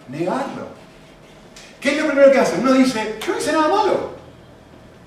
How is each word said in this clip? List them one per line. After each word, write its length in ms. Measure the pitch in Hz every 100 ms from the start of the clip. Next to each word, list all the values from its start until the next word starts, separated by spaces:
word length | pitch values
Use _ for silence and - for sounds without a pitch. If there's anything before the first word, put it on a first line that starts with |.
| -
Negarlo. 580 | 143 180 247 277 123 - - - - - - - - - - - -
¿Qué 120 | 269
es 100 | 294
lo 60 | 311
primero 240 | 277 277
que 80 | 254
hace? 200 | - -
Uno 140 | 254
dice, 440 | 262 254 220 214 - -
"Yo 80 |
no 60 | 427
hice 140 | 294
nada 140 | 311 311
malo. 480 | 403 403 - - - - - - - - - - -